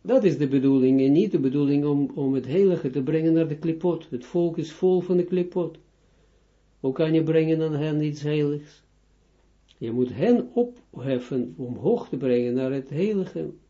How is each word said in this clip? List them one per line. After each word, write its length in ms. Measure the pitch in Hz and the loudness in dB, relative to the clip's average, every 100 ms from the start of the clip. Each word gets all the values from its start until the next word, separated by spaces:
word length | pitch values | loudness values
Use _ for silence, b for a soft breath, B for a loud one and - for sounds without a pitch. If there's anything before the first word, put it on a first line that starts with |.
Dat 240 | 185 262 | 2 2
is 140 | 208 135 | 2 0
de 100 | 143 | 0
bedoeling, 520 | 139 135 135 127 135 | 2 4 4 4 4
en 120 | 135 | 4
niet 180 | 147 202 | 4 2
de 80 | 170 | 0
bedoeling 460 | 135 139 143 143 | 0 0 0 0
om, 260 | 147 143 135 | 0 0 -2
om 200 | - 135 | -2 -2
het 120 | 135 123 | -2 -2
heilige 440 | 165 196 175 139 | 2 2 2 -2
te 120 | 135 | -4
brengen 300 | 135 160 165 | -2 0 2
naar 160 | 165 156 | 2 0
de 100 | 147 | -2
klipot. 520 | 165 160 175 165 - | -4 -2 -2 -2 -6
Het 140 | 120 | -12
volk 340 | - 175 170 165 | -4 -2 0 -2
is 140 | 151 | -8
vol 280 | - 185 185 | -2 2 2
van 160 | 180 180 | 2 0
de 80 | |
klipot. 540 | 170 180 175 185 160 - _ _ _ _ _ _ _ _ _ _ | 0 -2 -2 -4 -6 -8 _ _ _ _ _ _ _ _ _ _
Hoe 120 | 131 | -4
kan 200 | 131 160 | 0 2
je 100 | 160 | 2
brengen 400 | 156 160 160 160 | 4 2 4 2
aan 120 | 156 | 0
hen 280 | 147 151 151 | -2 -2 0
iets 200 | 151 147 | -2 -4
heiligs? 600 | 147 151 147 147 147 - _ _ _ _ _ _ _ _ _ _ | -2 0 0 -2 -8 -20 _ _ _ _ _ _ _ _ _ _
Je 140 | 113 | -6
moet 220 | 120 123 | -2 -2
hen 340 | 104 196 240 - | 0 2 2 2
opheffen, 1000 | 240 240 - _ - 135 127 - 135 120 - | -2 -2 -4 _ -12 -4 -4 -2 -4 -4 -8
omhoog 520 | 123 123 143 - - | -10 -4 0 0 -2
te 80 | 143 | -4
brengen 380 | 127 123 123 | 0 2 2
naar 180 | 123 131 | -2 -2
het 180 | 139 131 | -4 -6
heilige. 600 | 147 202 202 185 170 151 - | -4 -2 -2 -4 -8 -10 -12